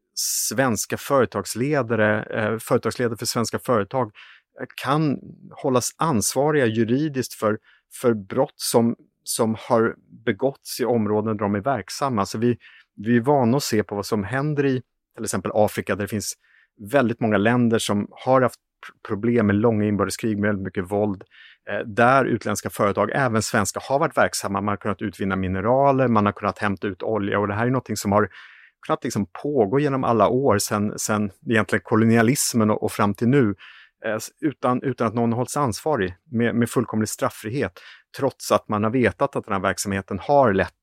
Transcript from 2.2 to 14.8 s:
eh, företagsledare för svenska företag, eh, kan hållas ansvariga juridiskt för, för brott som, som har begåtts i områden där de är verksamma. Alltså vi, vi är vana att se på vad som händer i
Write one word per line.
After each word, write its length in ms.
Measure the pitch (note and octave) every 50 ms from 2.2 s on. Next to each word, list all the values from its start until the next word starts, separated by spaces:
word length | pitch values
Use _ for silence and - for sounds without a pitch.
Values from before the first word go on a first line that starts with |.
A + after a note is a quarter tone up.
| -
eh, 340 | - - A#2 A2 G#2+ A2+ A2+
företagsledare 600 | - - C3 A#2 - A2+ - - B2+ A#2 A#2 -
för 80 | A#2+
svenska 340 | - - B2 A2+ - - A2
företag, 520 | - - B2+ G#2+ G2 - - C3 A#2+ A2 - - - - - - _ _ _ -
eh, 60 | B2+ - - - -
kan 360 | B2+ C#3+ D#3 D#3+ D3 - - - F#2+ - - G2 F#2+
hållas 400 | - - - C#3 B2+ B2 - - - -
ansvariga 680 | D3+ E3 C#3+ G#2 F#2+ - - B2+ C#3 D#3 D3+ D3 B2+
juridiskt 680 | A2+ A2 A2+ A2+ G#2 A#2+ C#3 D#3 D#3 C3+ C3 A#2 - -
för, 260 | - A#2 G#2+ G#2+ - - _ _ _ _ _ - -
för 120 | - B2 A#2
brott 420 | G#2+ F#2+ - A2+ B2 C3+ C#3+ -
som, 400 | - - - - A#2+ A#2 A#2 - - - _ _ _ _
som 320 | - - - A#2 A2 A2 -
har 360 | - - B2+ A2+ A2+ G#2+ - - _ _ - A#2+ A2+
begåtts 540 | B2 G#2+ G2 C3 C3+ C#3 - _ - - -
i 60 | B2+
områden 520 | A2 A#2+ A#2 G#2+ G2+ G#2+ G#2+ G#2+ A2 A2 G2+
där 60 | G#2+
de 120 | G2+ G2+
är 60 | G2+
verksamma. 600 | F#2+ G#2 G2+ A2 F#2+ - - - C#3+ C#3 B2 G#2
Alltså 160 | G2 - - A2
vi, 200 | A#2 A#2+ A#2 - _ - - - _ _ _
vi 220 | - G2+ A2+ A#2+ A#2+
är 40 |
vana 360 | A2+ C#3 D3 C#3 B2 A2+ A#2+ C#3+
att 60 | -
se 200 | - A#2 G#2+ G2+
på 120 | - G#2+
vad 100 | G2+ G2
som 180 | - A#2 G#2+ G2
händer 420 | G2 B2 C3+ C#3+ D3+ D3+ C#3+ C#3+
i 160 | C#3 C3 B2+